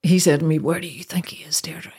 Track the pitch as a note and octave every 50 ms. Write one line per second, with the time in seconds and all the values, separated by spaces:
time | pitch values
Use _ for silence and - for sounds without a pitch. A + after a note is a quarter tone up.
0 | - D#3 F3+ F3+ F3 F3 D3 C#3+ E3 D#3+ D#3 D#3 - C#3 - - F3+ F3 C#3+ C3+
1 | F3 - - F3+ E3 - - - - D3+ D3+ - - D#3+ D#3+ E3 - - -